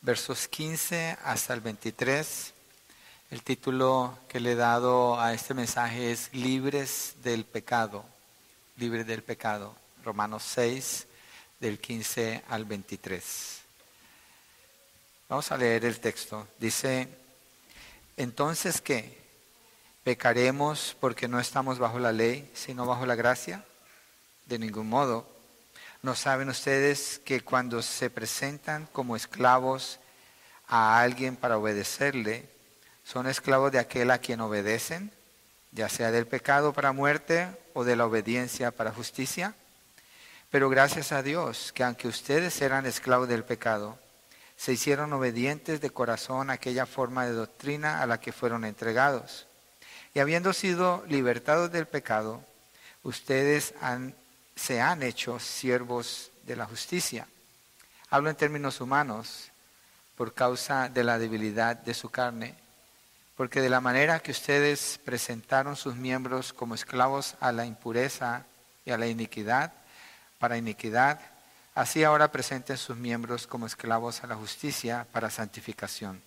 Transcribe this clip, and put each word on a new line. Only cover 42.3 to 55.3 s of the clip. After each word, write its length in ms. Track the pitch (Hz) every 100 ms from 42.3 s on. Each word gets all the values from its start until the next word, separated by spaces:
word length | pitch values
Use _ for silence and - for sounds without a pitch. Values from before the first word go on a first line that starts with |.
| 143 180 -
eran 240 | 139 135 135
esclavos 420 | 113 - 127 127
del 140 | 117
pecado, 560 | 110 117 120 110 104 120 - _ _ - - -
se 180 | -
hicieron 380 | 123 - 143 151
obedientes 680 | 143 127 117 127 147 - 156
de 100 | 139
corazón 580 | - 117 113 - 131 135
a 60 |
aquella 320 | 127 - 127 127
forma 400 | - 123 127 123
de 60 |
doctrina 680 | 117 110 - 135 147 151 156
a 60 | 135
la 140 | 117
que 100 | -
fueron 340 | 113 123 117
entregados. 840 | 113 104 113 113 139 131 - - - _ _ _ - - -
Y 60 | -
habiendo 320 | 139 170 180
sido 520 | 185 196 175 180 175 -
libertados 640 | 143 123 117 120 156 175
del 140 | 170 160
pecado, 580 | 147 - 110 107 117 135 _ _ - - -
ustedes 720 | - 120 - 135 139 147 143 -
han, 340 | 135 123 131 - - _ _ -
se 240 | - 127
han 240 | 131 170
hecho 340 | 127 110 -